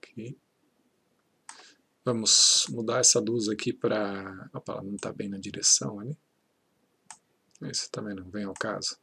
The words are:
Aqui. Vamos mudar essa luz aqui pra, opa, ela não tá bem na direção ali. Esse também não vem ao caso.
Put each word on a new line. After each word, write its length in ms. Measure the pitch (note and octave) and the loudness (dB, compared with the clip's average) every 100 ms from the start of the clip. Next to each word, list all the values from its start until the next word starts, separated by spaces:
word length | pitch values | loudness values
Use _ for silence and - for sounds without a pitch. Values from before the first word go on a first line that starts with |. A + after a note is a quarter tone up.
Aqui. 360 | - - A2+ - _ _ _ _ _ _ _ _ _ _ _ - - _ _ _ | -16 -12 -12 -12 _ _ _ _ _ _ _ _ _ _ _ -20 -20 _ _ _
Vamos 640 | - A#2 G#2+ - - - - | -2 0 4 6 8 6 2
mudar 300 | A#2+ A2+ A#2+ | -2 0 4
essa 220 | - A#2+ | 6 6
luz 260 | A2 A#2 G#2+ | 4 0 0
aqui 240 | G#2+ - | -2 -2
pra, 760 | - A#2 G#2+ G#2 G2 F#2+ F#2+ A2 | -2 0 0 0 -4 -8 -12 -12
opa, 200 | - - | -12 -8
ela 100 | - | -8
não 140 | G2 G2+ | -6 -6
tá 160 | - | -8
bem 160 | - G2+ | -6 -6
na 80 | G2 | -6
direção 640 | G2 - - - - G#2 | -8 0 4 4 2 -6
ali. 160 | A2 D3+ _ _ _ _ _ _ _ _ _ - _ _ _ _ | -8 -10 _ _ _ _ _ _ _ _ _ -20 _ _ _ _
Esse 260 | D3+ B2+ - | -8 -6 -6
também 260 | - A2 G2 | -6 -8 -8
não 140 | F2+ | -8
vem 160 | G2+ G2+ | -6 -6
ao 80 | |
caso. 440 | F#2+ A2+ G2+ - - | -4 -4 -4 -4 -8